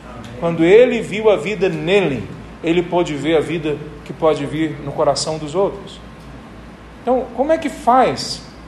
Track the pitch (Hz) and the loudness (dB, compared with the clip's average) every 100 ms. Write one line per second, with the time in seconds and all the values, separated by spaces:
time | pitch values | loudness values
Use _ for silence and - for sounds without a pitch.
0 | - - - - 170 165 170 214 254 233 | -16 -16 -14 -6 -2 2 6 8 8 2
1 | 151 202 220 175 165 208 190 160 160 202 | -4 0 2 2 0 -2 -2 0 0 2
2 | 165 123 95 - - - 165 175 170 175 | 2 -2 -8 -14 -16 -6 -2 0 0 0
3 | 151 143 143 160 139 160 156 143 - - | 0 -2 0 0 0 -2 -4 -6 -8 -14
4 | - 147 160 143 139 147 160 143 143 165 | -14 0 2 2 -2 -2 -4 -4 -8 0
5 | 143 135 160 156 151 165 190 - - - | 0 0 -2 -6 -4 0 -2 -2 -12 -18
6 | - - - - - - - - - - | -20 -20 -18 -18 -18 -20 -20 -20 -20 -6
7 | 240 254 - - 294 320 302 - - 339 | 0 0 0 -2 0 0 -2 -2 4 6
8 | 202 127 - - - - | 4 2 -6 -10 -14 -18